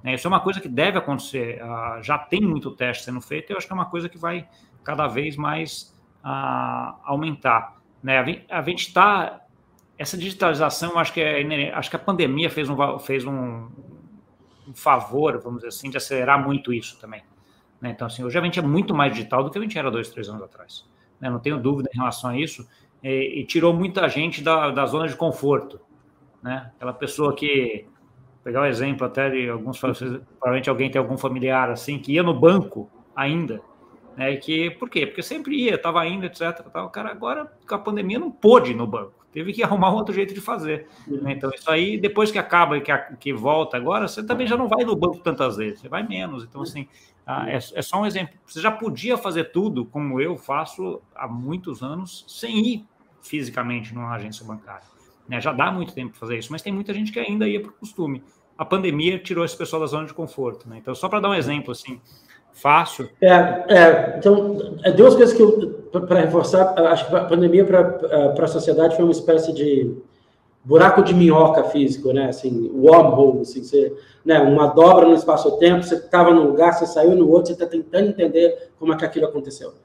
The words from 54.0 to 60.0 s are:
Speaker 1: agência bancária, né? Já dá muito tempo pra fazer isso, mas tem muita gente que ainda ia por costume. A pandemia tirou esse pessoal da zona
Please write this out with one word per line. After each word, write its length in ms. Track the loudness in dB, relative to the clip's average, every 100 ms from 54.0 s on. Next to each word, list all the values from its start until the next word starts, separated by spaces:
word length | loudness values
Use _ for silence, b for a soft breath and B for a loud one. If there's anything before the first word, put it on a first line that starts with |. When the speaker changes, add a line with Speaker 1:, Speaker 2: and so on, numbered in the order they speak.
| -10
Speaker 1:
agência 300 | -10 -12 -16
bancária, 440 | -16 -16 -16 -20 _ _ _ _ -12
né? 120 | -8
Já 120 | -6
dá 180 | -2 -2
muito 240 | -2 -10
tempo 160 | -12 -14
pra 100 | -14
fazer 180 | -10 -10
isso, 120 | -10
mas 120 | -14
tem 100 | -10
muita 200 | -10 -8
gente 200 | -8 -6
que 80 | -8
ainda 260 | -6 -4 -2
ia 160 | -4
por 100 | -8
costume. 500 | _ -20 -8 -8 -8 _ _ _ -12
A 60 |
pandemia 540 | -4 -2 -2 -2 -2 -2
tirou 260 | -6 -4
esse 120 | -4 -6
pessoal 240 | -8 -6
da 60 | -6
zona 200 | -6